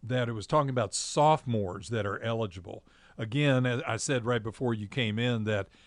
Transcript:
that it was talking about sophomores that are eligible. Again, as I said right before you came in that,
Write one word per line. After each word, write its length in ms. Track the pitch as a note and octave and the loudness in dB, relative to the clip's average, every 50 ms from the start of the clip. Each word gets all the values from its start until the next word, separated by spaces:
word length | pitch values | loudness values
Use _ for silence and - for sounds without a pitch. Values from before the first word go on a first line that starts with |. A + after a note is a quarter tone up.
that 280 | - A2 B2+ B2+ A#2+ A#2 | -8 -4 -2 -2 0 -2
it 20 | |
was 160 | A2+ G#2+ F#2+ | -4 -6 -4
talking 220 | - D#3 D3+ D3 C3+ | 0 2 2 2 2
about 240 | B2+ B2 A2 F#2+ - | 2 0 0 0 -2
sophomores 920 | - - - - D#3+ D3 D#3 D#3 D3+ - B2 A#2 G#2+ G2+ F2+ F2 E2+ E2 G2+ | -6 -6 -2 2 4 6 6 6 4 2 -2 0 0 0 -2 -4 -6 -8 -4
that 160 | A#2 A2+ G2+ | -2 -2 0
are 140 | G2+ G2 - | -2 -2 -2
eligible. 640 | A2+ A2+ A#2 A2+ A2+ G2+ F2 F#2+ F2 F#2+ G#2 G#2+ _ _ _ _ _ - - | -4 -4 -2 -2 -4 -4 -6 -12 -14 -12 -14 -14 _ _ _ _ _ -18 -10
Again, 480 | - A2+ A2 A2+ C#3+ D3 C#3+ C3 B2+ B2+ | -8 -8 -4 0 2 4 4 4 4 4
as 160 | B2+ A#2+ B2 D#3+ | 2 0 0 -2
I 120 | - A2+ | -2 -4
said 260 | A2 - - C#3 B2 A2 | -2 -2 0 0 0 0
right 160 | A#2 B2 A#2 | 0 0 0
before 320 | G#2 A2+ G#2 - C3 A#2+ A#2 | -2 -4 -6 -2 -2 -2 0
you 140 | G#2+ G#2 | -2 -4
came 320 | G2 - C#3 A#2+ A2 G#2 A2 | -6 -2 -2 0 0 0 0
in 240 | A#2+ B2 A#2+ A2+ G#2+ | 0 0 0 0 0
that, 240 | G#2+ G#2+ G2 G2 - _ - - | 0 0 0 -2 -4 _ -20 -20